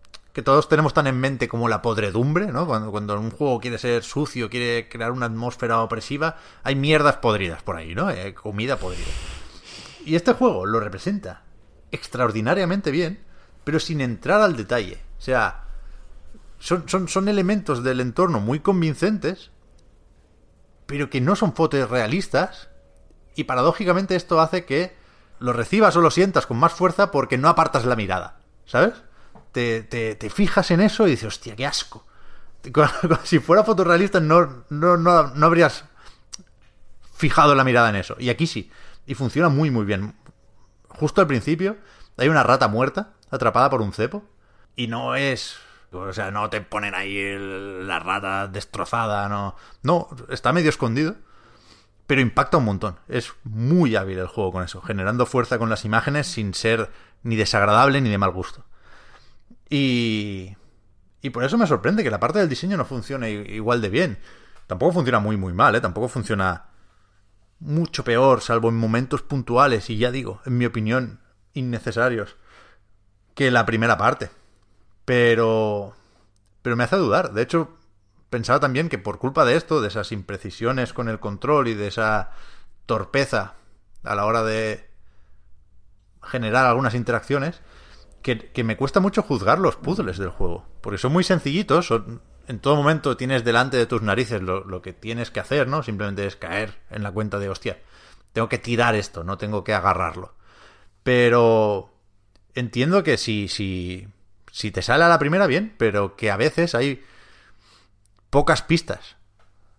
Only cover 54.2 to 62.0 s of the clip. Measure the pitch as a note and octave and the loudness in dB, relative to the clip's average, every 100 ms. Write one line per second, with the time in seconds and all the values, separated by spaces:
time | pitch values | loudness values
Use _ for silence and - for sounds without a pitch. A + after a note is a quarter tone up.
54.2 | F2+ - F#2+ F#2 F2+ F#2+ - G2+ F#2+ A#2+ | -6 -4 -4 -4 -6 -8 -8 -4 -2 0
55.2 | A#2+ B2+ A#2 A#2+ A2+ A2 G#2+ A2+ C#3+ D3 | 0 0 0 0 0 -2 0 0 0 -2
56.2 | C#3 - G2+ F#2 A2+ A2+ G#2+ - - _ | -4 -4 -6 -2 0 0 -2 -10 -20 _
57.2 | A#2+ A2 G#2 A2 G2+ G#2+ C3+ C#3 B2 G2+ | -4 0 2 2 4 6 6 4 2 2
58.2 | G2 F2+ F2+ - - - - - - - | 0 -2 -8 -12 -18 -20 -20 -20 -20 -20
59.2 | - - - - - D3 C3+ B2 A#2 G#2+ | -20 -20 -20 -20 -4 0 2 2 0 -2
60.2 | G#2 F#2+ F#2 G2+ - _ _ _ _ _ | -4 -8 -12 -16 -20 _ _ _ _ _
61.2 | C3+ A#2+ C3 A#3 F#3+ C#3 - G#3+ | -10 -4 0 2 4 2 2 0